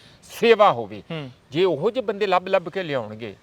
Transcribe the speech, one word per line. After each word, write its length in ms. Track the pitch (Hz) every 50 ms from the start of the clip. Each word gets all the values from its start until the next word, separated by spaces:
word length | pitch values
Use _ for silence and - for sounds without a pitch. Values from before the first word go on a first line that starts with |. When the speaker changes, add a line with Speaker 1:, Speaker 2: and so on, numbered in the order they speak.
| - - - _ -
Speaker 1:
ਸੇਵਾ 500 | - - - 202 233 226 202 214 190 147
ਹੋਵੇ। 300 | 117 113 95 107 101 - -
Speaker 2:
ਹੂੰ। 200 | 165 160 143 127 123 _ _ _
Speaker 1:
ਜੇ 140 | 127 156 190
ਉਹੋ 260 | 190 165 135 160 226
ਜਿਹੇ 140 | 220 254 226
ਬੰਦੇ 220 | 196 208 202 208
ਲੱਭ 220 | 196 180 180 180 196
ਲੱਭ 200 | 190 190 170 175
ਕੇ 140 | - 190 185
ਲਿਆਉਣਗੇ 540 | 160 143 131 110 104 107 110 120 107 95 -